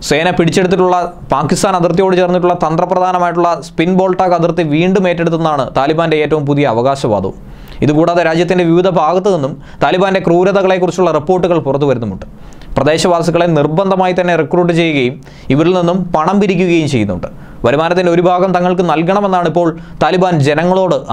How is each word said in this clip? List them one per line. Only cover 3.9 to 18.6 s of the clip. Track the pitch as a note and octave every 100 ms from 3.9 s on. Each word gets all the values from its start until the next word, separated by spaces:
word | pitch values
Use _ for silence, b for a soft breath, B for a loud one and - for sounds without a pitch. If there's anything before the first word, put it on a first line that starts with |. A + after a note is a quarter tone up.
| F#3
ബോൾട്ടാക് | F#3+ F3+ F#3
അതിർത്തി | F3 E3+ E3
വീണ്ടും | D#3+ D3 F3+ G3 F#3
ഏറ്റെടുത്തെന്നാണ് | E3+ E3+ E3 D#3+ D3 A#2 -
താലിബാന്റെ | C#3 D#3 E3 D#3
ഏറ്റവും | D3 D#3 C#3+
പുതിയ | C#3+ C#3+
അവകാശവാദവും. | A2+ B2+ C#3 C3 G2+ F#2+ - B B B B
ഇതുകൂടാതെ | C3+ D3+ E3+ F3
രാജ്യത്തിന്റെ | D#3+ E3 F3 F#3
വിവിധ | E3+ E3+ F#3
ഭാഗത്തു | F3 D#3 F#3 G3+
നിന്നും | F3 C3+ - B B
താലിബാന്റെ | C#3+ F3+ G3 F#3+
ക്രൂരതകളെക്കുറിച്ചുള്ള | F3+ E3+ F#3 G3 F#3+ F#3 F3+ F3+ F3
റിപ്പോർട്ടുകൾ | D3+ D3 F3+ E3+ E3+
പുറത്തു | C3+ C#3 C#3+
വരുന്നുമുണ്ട്. | A#2+ A2 F#2 - - B B B -
പ്രദേശവാസികളെ | C3+ E3 F#3 E3+ E3+ E3+ F3 D#3
നിർബന്ധമായി | D3 D#3 G3 F#3+ F#3 F3+
തന്നെ | F3+ E3
recruit | D3+ F3 F3 E3
ചെയ്യുകയും | E3 C#3+ B2 D3+ B B B
ഇവരിൽ | C3+ E3+ F#3
നിന്നും | E3+ F#3 F3 D#3+
പണം | D#3+ G3+
പിരിക്കുകയും | G3+ F3+ F#3 E3+ D3+
ചെയ്യുന്നുണ്ട്. | C3 G2+ F2+ - - B B A#2
വരുമാനത്തിൻ്റെ | C#3 E3 F3+ F3+ E3+
ഒരു | F3
ഭാഗം | F3+ F#3+
തങ്ങൾക്ക് | F3